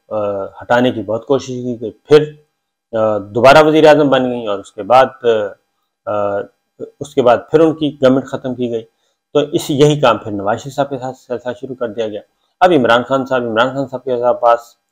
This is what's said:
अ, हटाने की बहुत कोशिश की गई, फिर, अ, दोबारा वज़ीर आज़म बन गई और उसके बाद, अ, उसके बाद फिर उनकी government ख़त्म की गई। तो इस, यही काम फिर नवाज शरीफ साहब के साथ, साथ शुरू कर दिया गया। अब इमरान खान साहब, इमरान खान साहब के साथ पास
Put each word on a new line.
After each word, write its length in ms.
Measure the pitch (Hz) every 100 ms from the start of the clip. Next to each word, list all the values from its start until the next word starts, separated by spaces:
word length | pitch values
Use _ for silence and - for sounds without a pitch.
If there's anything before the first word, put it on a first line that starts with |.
| _
अ, 420 | 107 104 101 95 -
हटाने 300 | - 120 123
की 100 | 110
बहुत 240 | 98 113 -
कोशिश 300 | 135 127 123
की 200 | 123 117
गई, 160 | 110
फिर, 300 | - _ 151 151 147 _ _ _ _ _ 113
अ, 240 | 110 104
दोबारा 420 | 101 110 127 156
वज़ीर 260 | 156 156 151
आज़म 220 | 151 143
बन 200 | 131 127
गई 160 | 123 110
और 140 | 101
उसके 240 | 98 -
बाद, 240 | 98 123 127 - 120 110 101 95 _ _ _ _ -
अ, 340 | 104 101 101 101 _ _ _ - _
उसके 200 | 139 -
बाद 260 | 123 135 -
फिर 100 | 156
उनकी 380 | 160 151 151 -
government 260 | 131 131 131
ख़त्म 280 | 135 131 123
की 120 | 120
गई। 140 | 117 110 _ _ _ _
तो 80 | 147
इस, 300 | 147 170 -
यही 300 | 139 147 147
काम 160 | 131 107
फिर 160 | 113
नवाज 260 | 101 98 117
शरीफ 160 | 143 139
साहब 120 | 139
के 100 | 135
साथ, 160 | 127 127 _ 120
साथ 160 | 127
शुरू 220 | 120 131 127
कर 120 | 120
दिया 200 | 107 110
गया। 140 | 104 - _ _ _
अब 100 | 185
इमरान 320 | 160 117 120
खान 220 | 120 135 127
साहब, 180 | 131
इमरान 300 | 120 110 127
खान 120 | 135 131
साहब 160 | 127
के 160 | 135 123
साथ 160 | 123
पास 440 | 120 120 117 - _ _